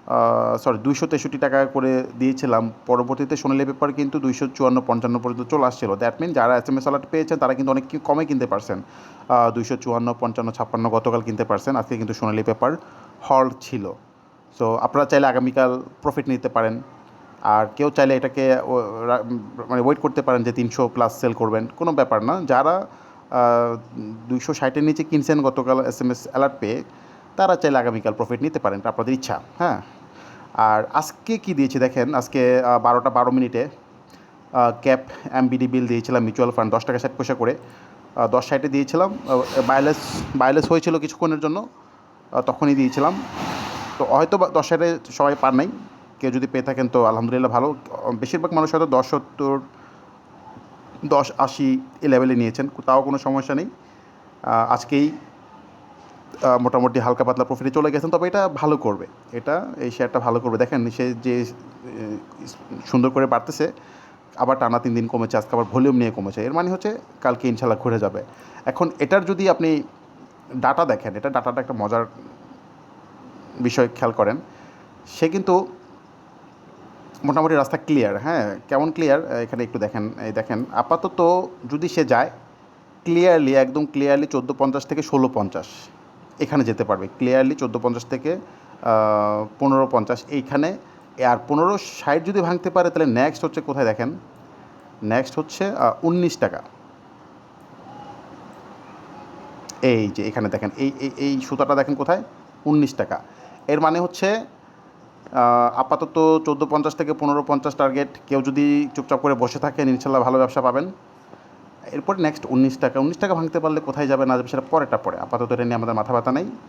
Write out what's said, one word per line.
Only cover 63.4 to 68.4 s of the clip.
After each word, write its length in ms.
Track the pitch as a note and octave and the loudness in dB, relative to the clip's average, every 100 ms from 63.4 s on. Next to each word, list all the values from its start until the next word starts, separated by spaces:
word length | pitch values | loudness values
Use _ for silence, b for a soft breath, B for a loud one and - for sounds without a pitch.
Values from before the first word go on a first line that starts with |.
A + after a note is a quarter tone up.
| - - D#3 - B B B B - - | -2 -4 -4 -4 B B B B -18 -2
আবার 240 | B2+ C3 | 0 2
টানা 200 | A#2 A#2 | 2 0
তিন 160 | B2 A#2 | 0 0
দিন 120 | A2+ | -2
কমেছে, 300 | A#2 A2 A2+ | -2 0 -2
আজকে 180 | G#2 A#2 | 0 0
আবার 100 | G#2+ | 0
ভলিউম 240 | B2+ C#3 B2+ | 2 4 4
নিয়ে 160 | A2+ | 2
কমেছে। 340 | G#2+ G2 G#2 A#2+ | -2 -6 -4 -4
এর 80 | |
মানে 180 | D#3+ F3+ | -2 -2
হচ্ছে 260 | F#3 G#3 A3+ - - | -4 -6 -8 -12 -4
কালকে 260 | B2+ B2 C3 | -2 0 -2
ইনশাল্লাহ 320 | A2+ B2 A2 | 0 0 0
ঘুরে 200 | B2 A2+ | 0 0
যাবে। 240 | G2 F#2+ - B | 0 -4 -10 B